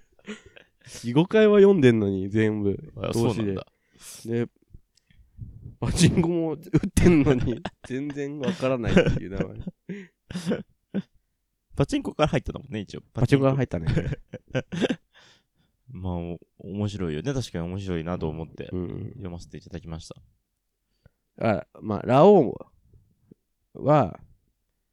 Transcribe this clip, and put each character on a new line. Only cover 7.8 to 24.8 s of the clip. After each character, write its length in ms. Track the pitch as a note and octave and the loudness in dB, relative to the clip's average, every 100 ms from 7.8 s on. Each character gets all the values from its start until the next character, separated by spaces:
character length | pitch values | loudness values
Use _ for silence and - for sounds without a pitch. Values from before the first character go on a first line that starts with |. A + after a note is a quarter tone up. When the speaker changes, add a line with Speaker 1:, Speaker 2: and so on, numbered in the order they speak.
| - | -10
Speaker 1:
全 240 | B2+ D3 | -8 -6
然 300 | C#3+ C#3+ D3 | -8 -8 -6
わ 120 | C3+ | -6
か 160 | F3+ C3 | -2 -2
ら 80 | C3 | -2
な 120 | G#2+ | 4
い 40 | |
っ 20 | - | 4
て 60 | - - | 4 0
い 40 | F2+ | -4
う 20 | |
名 140 | F#2+ F#2+ | -8 -8
前。 120 | G#2+ C3 - - G3+ F3+ _ _ F3+ E3+ G#3+ - _ _ G3+ - _ _ _ _ _ _ - | -8 -14 -14 -16 -16 -16 _ _ -10 -6 -6 -8 _ _ -8 -8 _ _ _ _ _ _ -4
Speaker 2:
パ 100 | C#3+ | -2
チ 140 | C#4+ | -2
ン 40 | |
コ 120 | - - | -6 -2
か 80 | |
ら 60 | D3+ | 0
入 100 | D3 | 0
っ 40 | |
た 100 | - | -4
ん 20 | - | -12
だ 40 | |
も 60 | - | -10
ん 40 | |
ね、 60 | G#2+ | -12
一 180 | G2 - | -10 -14
応。 40 | - | -14
Speaker 1:
パ 140 | - B2+ | -2 4
チ 80 | C#3 | 4
ン 40 | |
コ 40 | |
か 80 | C3+ | 4
ら 60 | C3+ | 0
入 80 | B2+ | -2
っ 20 | |
た 120 | F2 | -4
ね。 80 | - | -2
Speaker 2:
<laughs> 300 | - - D3 - - - B2+ - E3+ G3+ - _ _ _ _ _ _ _ _ _ | -2 -2 -8 -12 -18 -8 -8 -6 -4 -4 -4 _ _ _ _ _ _ _ _ _
ま 200 | B2 F#2 | -10 -6
あ、 40 | F2 | -6
お-、 240 | E2+ E2 _ _ | -6 -10 _ _
面 280 | - G2 G#2 | -12 -6 -6
白 240 | G2 F2+ | -4 -6
い 40 | D2+ | -4
よ 60 | |
ね。 120 | E2 | -6
確 180 | C3 A#2 | -6 -6
か 80 | F2 | -8
に 60 | E2+ | -8
面 140 | F#2+ | -8
白 200 | G2 E2+ | -6 -6
い 40 | |
な 140 | D#2+ F2+ | -4 -6
と 100 | E2 | -6
思 180 | D#2 D#2+ | -6 -12
っ 20 | |
て、 220 | - - | -14 -10
Speaker 1:
う 40 | F#2 | -8
ん。 340 | F2 - G2+ | -8 -8 -12
Speaker 2:
読 180 | - F#2+ | -12 -14
ま 100 | E2+ | -14
せ 100 | - | -16
て 80 | D#2 | -18
い 40 | |
た 80 | - | -16
だ 100 | F2+ | -16
き 80 | E2+ | -12
ま 120 | E2 | -14
し 100 | - | -14
た。 60 | - _ _ _ _ _ _ _ _ _ _ _ - | -20 _ _ _ _ _ _ _ _ _ _ _ -6
Speaker 1:
あ、 280 | A#2 G2 - - | -4 -4 -6 -14
ま 160 | G#2+ G2+ | -8 -6
あ、 40 | |
ラ 240 | - B2+ F3+ | 0 4 6
オ 320 | G#3 A2+ - - _ _ _ _ _ _ _ _ _ _ - | 6 4 -2 -14 _ _ _ _ _ _ _ _ _ _ -6
ウ 100 | C3 | 2
は、 340 | D3 G2+ - - _ _ _ _ _ | 4 4 -4 -20 _ _ _ _ _